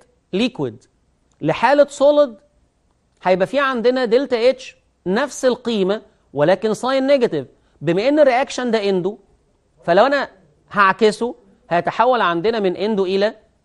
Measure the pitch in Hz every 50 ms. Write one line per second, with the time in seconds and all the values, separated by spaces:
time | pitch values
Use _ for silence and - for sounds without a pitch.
0 | _ _ _ _ _ _ - 190 240 254 - - 143 120 110 - _ _ _ _
1 | _ _ _ _ _ _ _ - - 156 156 - - 247 285 294 285 285 - -
2 | 269 294 294 294 294 247 214 - _ _ _ _ _ _ _ _ _ _ _ _
3 | _ _ _ _ - 180 190 180 190 180 - 277 285 269 262 233 214 247 254 262
4 | 254 208 214 254 285 - 247 220 226 254 262 254 - - - _ _ _ _ _
5 | - 175 190 226 285 262 - - - 254 233 - - 233 233 208 190 185 208 220
6 | - _ _ _ _ _ - 135 147 165 190 190 220 220 208 - - 254 269 269
7 | 262 269 285 269 240 190 175 147 127 - _ _ _ _ _ - 143 156 170 190
8 | 220 269 294 311 294 262 240 247 277 - - - 254 247 220 226 202 202 190 180
9 | 170 190 220 - _ _ _ _ _ _ _ _ _ _ _ _ - - 226 190
10 | 233 277 285 269 240 - - _ _ _ _ _ _ _ - 202 202 190 190 -
11 | 226 214 202 - 233 240 - - _ _ _ _ _ - 165 175 170 170 - -
12 | 226 254 254 233 202 175 170 170 165 220 233 226 202 185 180 - 190 214 226 190
13 | 190 180 190 190 202 220 214 - _ _ _ _